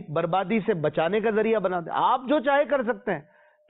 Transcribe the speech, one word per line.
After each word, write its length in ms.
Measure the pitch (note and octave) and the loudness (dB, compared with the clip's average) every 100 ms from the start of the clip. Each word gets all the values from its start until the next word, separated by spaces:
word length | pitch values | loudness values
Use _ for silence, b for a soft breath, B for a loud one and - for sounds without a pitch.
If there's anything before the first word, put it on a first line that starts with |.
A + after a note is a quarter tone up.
| - | -2
बर्बादी 500 | D3+ E3+ F#3 F#3 A3+ | -2 0 -2 0 0
से 140 | F#3 F3+ | 0 0
बचाने 380 | D3+ E3 D#3+ G#3+ | 0 0 0 0
का 100 | G#3+ | 0
जरिया 300 | G#3 A3 A3 | 0 2 2
बना 200 | F#3 F3+ | 0 -2
दें। 100 | D#3+ | -4
आप 340 | - F3 B3+ B3+ | 0 2 2 2
जो 100 | D4+ | 0
चाहे 240 | C4 C#4 D4 | 2 2 2
कर 180 | C#4 | 0
सकते 280 | A3+ G#3 G#3+ | -2 -4 -4
हैं, 160 | D#3+ D3+ b b b _ | -6 -8 b b b _